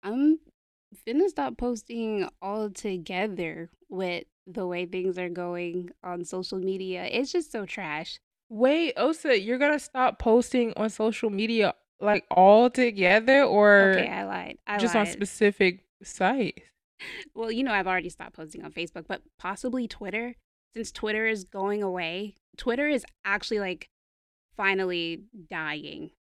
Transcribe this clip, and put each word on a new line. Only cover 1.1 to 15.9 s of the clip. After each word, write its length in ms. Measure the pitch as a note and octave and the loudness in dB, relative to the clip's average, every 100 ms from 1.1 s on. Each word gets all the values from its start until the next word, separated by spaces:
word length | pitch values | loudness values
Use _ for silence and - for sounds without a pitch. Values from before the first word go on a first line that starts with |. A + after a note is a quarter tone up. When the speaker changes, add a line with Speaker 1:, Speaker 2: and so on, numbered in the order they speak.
| C4 G4 | -2 -2
Speaker 1:
stop 300 | D#4 C#4 A#3 | -2 -6 -4
posting 720 | B3 A#3 - A#3 A3 G#3+ F3+ _ | -4 -6 -8 -6 -4 -2 -4 _
altogether 1300 | F#3+ G#3+ G#3+ G3 G#3+ F#3 D#3+ F#3 G#3+ F#3 E3 D#3 E3 _ _ | -8 -6 -6 -6 -6 -6 -6 -4 -4 -4 -8 -8 -14 _ _
with 340 | F#3 F#3 F3 - _ - | -6 -4 -6 -10 _ -16
the 200 | F3+ F#3 | -8 -6
way 180 | F3 F3+ | -4 -6
things 320 | F#3 F#3 F3+ | -4 -4 -4
are 100 | F3+ | -6
going 640 | F3 F3 F3 F3 F3 F3 - | -6 -6 -6 -6 -8 -10 -14
on 200 | F3+ F3 | -12 -10
social 360 | F3 F#3 F#3 F#3+ | -8 -8 -6 -6
media. 460 | F#3 F#3+ F#3 F3+ F#3 | -4 -4 -6 -6 -4
It's 260 | - C4+ | -2 -2
just 200 | F4+ D#4 | -2 -4
so 140 | A#3 F#3+ | -8 -8
trash. 540 | - F3 D3+ E3+ - _ _ _ | -8 -6 -8 -8 -14 _ _ _
Speaker 2:
Wait, 460 | G#3+ B3+ D#4 E4 - | 2 2 4 0 0
Osa, 440 | B3 D#4+ D#4 A#3 | 0 0 2 2
you're 160 | G3 B3 | 2 0
gonna 220 | C#4+ D4 | 2 0
stop 400 | - C4 B3+ A3 | -4 0 0 2
posting 520 | A#3+ A3+ A#3+ B3+ A#3 - | 4 4 4 0 0 -2
on 140 | G#3+ | -4
social 400 | - A3 G#3+ A3+ | 0 -2 0 -4
media, 420 | G3 A3 A3+ G3+ - _ _ | -2 0 2 0 0 _ _
like, 260 | G#3 G#3 - | 0 0 2
altogether, 1120 | - F#3+ G#3 B3 B3 B3 G3+ F3+ G#3 A3+ C4+ | 6 10 10 8 4 0 4 4 4 6 6
or 500 | C#4 G3+ G#3 G3+ G3 F#3 | 6 6 8 8 8 4
Speaker 1:
Okay, 100 | - | 0
I 160 | F3+ G3 | -4 -6
lied. 320 | F#3 F3+ - - | -8 -10 -14 -8
I 100 | G#3 | -2
Speaker 2:
just 180 | A3+ A3+ | 2 2
on 100 | G#3 | 0
Speaker 1:
lied. 80 | |
Speaker 2:
specific 680 | F3 G3+ - G#3 G3+ F#3+ F#3 _ | -2 -8 2 2 4 0 0 _